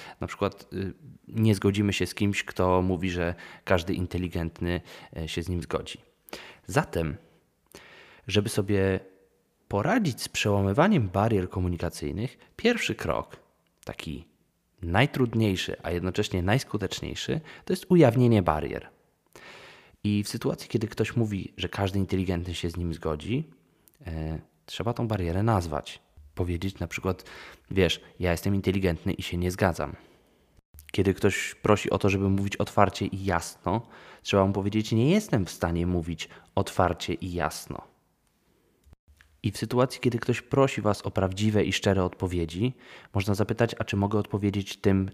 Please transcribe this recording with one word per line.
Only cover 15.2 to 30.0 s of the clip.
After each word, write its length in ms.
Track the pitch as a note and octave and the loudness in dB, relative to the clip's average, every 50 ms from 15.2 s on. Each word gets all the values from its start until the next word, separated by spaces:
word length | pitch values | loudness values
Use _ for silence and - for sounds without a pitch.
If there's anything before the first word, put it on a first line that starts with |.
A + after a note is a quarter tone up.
| B2+ A#2 A2 A2+ A2 G#2 F#2+ F2+ - - - - | 0 2 2 2 2 2 2 0 -2 -6 -6 -6
a 80 | - - | -4 -4
jednocześnie 520 | F2 F2 E2+ F#2 F2+ - G#2 - - F2+ | -4 -2 -2 -2 0 -2 -2 0 0 -2
najskuteczniejszy, 960 | F2 G2 A2+ C3+ - - - F#2+ F#2+ F2 - - - D#2 - - - - B2+ D#3+ - - - - - | 0 2 2 0 0 -2 -4 -4 -4 -4 -6 -6 -8 -8 -8 -6 -4 -4 -4 -4 -6 -10 -18 -12 -6
to 80 | - | -4
jest 140 | F#3 - - - | -4 -4 0 4
ujawnienie 540 | F#3 F3 D3+ A#2+ A2+ B2+ B2 A#2 A2+ G#2 | 6 8 8 8 8 6 6 6 6 6
barier. 460 | F2 D#2 D2+ D2+ D2 - - - - - - _ _ _ _ _ _ _ - - - - - - - - - - - - _ _ - | 6 4 2 0 0 -4 -6 -8 -10 -12 -20 _ _ _ _ _ _ _ -20 -20 -20 -20 -20 -20 -20 -20 -20 -20 -20 -20 _ _ -2
I 200 | G#2 G#2 G#2 G2+ | 0 2 0 0
w 40 | - | -2
sytuacji, 400 | - A#2 - C#3 - - - - | -4 -4 -2 -4 -4 -4 -6 -4
kiedy 200 | - A2+ A2 G#2+ | -2 -2 -2 -2
ktoś 280 | - - A2+ - - | -2 -2 -2 0 0
mówi, 360 | A#2 A2+ G#2+ G2+ F#2 F2 - - | 0 0 0 -2 -4 -6 -8 -8
że 120 | - F2+ F2 | -8 -8 -6
każdy 300 | - - G2+ F#2+ F#2 G2 | -2 0 0 0 0 0
inteligentny 560 | F#2+ - G2 F#2 F#2 F2+ F#2 E2+ E2+ F2+ E2+ | -2 0 0 0 0 0 0 -2 -2 -4 -6
się 160 | - - E2+ | -4 -6 -6
z 60 | E2 | -4
nim 180 | F2 F2 E2+ D#2+ | -4 -4 -4 -4
zgodzi, 560 | D2+ - D#2+ D#2 D2+ D#2 F#2 A#2 C#3+ D#3 - - _ _ _ _ _ _ _ _ - - | -4 -4 -4 -4 -4 -4 -4 -4 -4 -4 -6 -12 _ _ _ _ _ _ _ _ -16 -12
e, 320 | E2+ D#2+ D#2+ D#2 D#2 D#2+ D#2+ - _ _ _ _ | -10 -8 -6 -6 -6 -6 -8 -10 _ _ _ _
trzeba 260 | - - - F#2+ A#2 | -12 -8 -6 -4 -4
tą 160 | A#2+ - A#2+ A2 | -2 -2 -2 -2
barierę 340 | A2 F#2+ F2+ E2 E2+ F#2+ | -2 -2 -2 -2 0 0
nazwać. 600 | G#2+ A#2 A2 F#2+ E2+ E2 D2+ C#2+ - - - - _ _ _ - - - - | 2 4 4 2 2 0 -4 -4 -6 -8 -14 -18 _ _ _ -20 -20 -10 -6
Powiedzieć 440 | - F2+ F2 F2+ E2+ F2 G2 G2 - | -4 -2 -2 -2 -4 -4 -6 -6 -6
na 80 | F2 | -8
przykład: 380 | D#2+ - - - F#2+ F2+ - - - - - - - - - _ - | -8 -6 -4 -2 -2 -2 -2 -6 -18 -20 -18 -18 -20 -20 -20 _ -2
„Wiesz, 300 | - F#2+ F2+ D#2+ - - - - - - | 2 4 4 4 2 0 -8 -14 -8 -2
ja 120 | F2+ F2 | 0 0
jestem 240 | E2+ E2+ - G2 G2+ | 0 0 0 0 0
inteligentny 580 | G2 F#2+ G2 F#2 G2 F#2 F2 E2 D#2+ - G2 | 0 2 0 0 2 2 0 0 0 -2 -4
i 100 | F2 - | -4 -4
się 140 | - - F2 | -6 -6 -4
nie 140 | F2 F2+ F2+ | -2 -2 -2
zgadzam”. 460 | F2+ - G#2 F2+ D#2+ - C#2+ D2 - - | 0 2 2 2 2 0 -4 -8 -8 -12